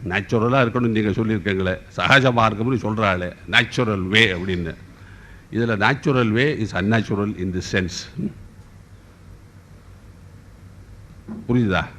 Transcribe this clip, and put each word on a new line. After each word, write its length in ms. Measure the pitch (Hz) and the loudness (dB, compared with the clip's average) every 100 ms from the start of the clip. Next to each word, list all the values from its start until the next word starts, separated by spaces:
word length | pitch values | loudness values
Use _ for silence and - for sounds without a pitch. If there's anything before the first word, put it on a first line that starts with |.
| 107 | -2
நேச்சுரலா 540 | 92 98 120 117 135 | -4 0 0 2 4
இருக்கணும்னு 240 | 120 120 120 | 2 2 0
நீங்க 220 | 110 107 | 2 0
சொல்லியிருக்கீங்களே, 680 | 95 110 110 90 95 92 90 - - | 0 0 0 0 0 -2 -4 -8 -4
சகஜ 360 | 87 135 131 | 4 4 4
மார்க்கம்னு 440 | 120 110 104 113 127 | 4 2 2 -2 -2
சொல்றாளே, 560 | 104 110 107 92 90 - - | -2 0 2 2 -2 -10 0
நேச்சுரல் 560 | 107 117 - 120 101 | 0 2 0 0 0
வே 300 | 92 107 110 | 2 4 4
அப்படின்னு. 420 | 90 95 90 82 - - - - - - - - | 2 -2 -4 -4 -8 -16 -20 -20 -20 -20 -20 -8
இதுல 60 | 107 | -2
natural 720 | 117 110 107 139 - 127 117 | 0 2 2 2 0 2 2
way 340 | 107 139 151 107 | 2 0 -2 -4
is 0 | |
unnatural 680 | 92 95 113 101 101 101 98 | -2 0 0 0 -2 -4 -4
in 160 | 92 | -6
this 220 | 90 87 101 | -6 -4 -2
sense. 520 | 90 - - - 104 - - - - - - - - - - - - - - - - - - - - - - - - - - - - - - - - | -2 -6 -14 -8 -8 -10 -20 -20 -20 -20 -20 -20 -20 -20 -20 -20 -20 -20 -20 -20 -20 -20 -20 -20 -20 -20 -20 -20 -20 -20 -20 -20 -20 -20 -16 -14 -2
புரியுதா? 360 | 123 113 87 78 | 0 2 0 -2